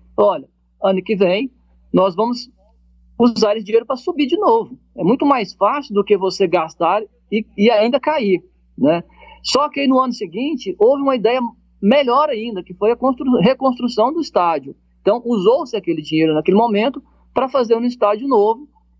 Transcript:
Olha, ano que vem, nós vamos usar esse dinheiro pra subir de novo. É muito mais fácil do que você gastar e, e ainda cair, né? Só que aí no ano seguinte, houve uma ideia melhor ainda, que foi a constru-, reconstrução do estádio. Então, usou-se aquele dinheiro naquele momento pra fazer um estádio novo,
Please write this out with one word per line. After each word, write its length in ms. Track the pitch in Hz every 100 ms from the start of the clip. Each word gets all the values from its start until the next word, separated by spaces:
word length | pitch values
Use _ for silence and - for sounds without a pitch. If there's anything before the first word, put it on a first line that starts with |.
| _ -
Olha, 300 | 208 160 131 _ _ _
ano 200 | 202 190
que 140 | 180 196
vem, 340 | 190 196 269 _ _ _ _
nós 220 | 175 190 170
vamos 340 | 226 247 - _ _ _ _ _ _ -
usar 380 | 240 220 208 220
esse 80 | 196
dinheiro 200 | 226 240
pra 120 | 254
subir 280 | - 330 277
de 120 | 349
novo. 400 | 381 226 143 - _ -
É 60 |
muito 220 | 165 269 294
mais 280 | 262 202
fácil 400 | - 202 285 277
do 100 | 202
que 140 | 202 202
você 300 | 190 180 185
gastar 560 | 175 214 - 170 202 214 _ -
e, 160 | 214 220 -
e 120 | 214
ainda 300 | 214 226 269
cair, 420 | 302 311 202 175 - _ _ -
né? 260 | - 170 - _ - -
Só 240 | - 254 294
que 140 | 277
aí 60 | 277
no 120 | 262
ano 140 | 254
seguinte, 600 | 240 185 180 277 294 196 180
houve 220 | 220 277
uma 140 | 277 254
ideia 260 | 208 254 240 - _ _
melhor 480 | 196 277 262 254 302
ainda, 340 | 226 233 196
que 100 | 180
foi 180 | 180 208
a 40 | 240
constru-, 460 | 254 254 269 247
reconstrução 720 | 190 262 269 247 240 - 233
do 80 | 330
estádio. 520 | - 196 175 151 139 - _ _
Então, 200 | 196 240 240
usou-se 500 | 226 185 269 294 214
aquele 260 | 170 160
dinheiro 320 | 156 156 160
naquele 220 | 156 156 196
momento 480 | 233 202 247 262 - _ _
pra 160 | - 254
fazer 260 | 269 226 226
um 80 |
estádio 420 | 247 247 208 214 277
novo, 440 | 233 208 233 294 _ _